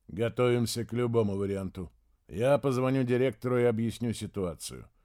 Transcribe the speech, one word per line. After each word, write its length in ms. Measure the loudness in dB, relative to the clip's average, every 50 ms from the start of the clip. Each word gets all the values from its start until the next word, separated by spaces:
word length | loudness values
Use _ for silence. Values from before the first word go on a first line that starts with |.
| _
«Готовимся 800 | -12 -4 -2 -2 -2 2 2 4 4 4 4 2 0 -2 -4 -6
к 80 | -4 -2
любому 440 | -2 -2 2 2 2 2 2 0
варианту. 560 | -2 -2 -2 -2 -4 -6 -6 -8 -10 -12 -12 -14 _ _ _ _ _ _ -12
Я 300 | -4 0 2 2 2 2
позвоню 440 | 2 0 0 2 2 2 2 2 2
директору 560 | 2 2 2 2 2 0 -2 -4 -2 0 2
и 60 | 2
объясню 480 | 2 2 2 -2 -2 -4 -4 -4 -4 -4
ситуацию. 760 | -4 -8 -8 -6 -6 -6 -6 -6 -8 -12 -14 -14 -14 -16 -20 _ _ _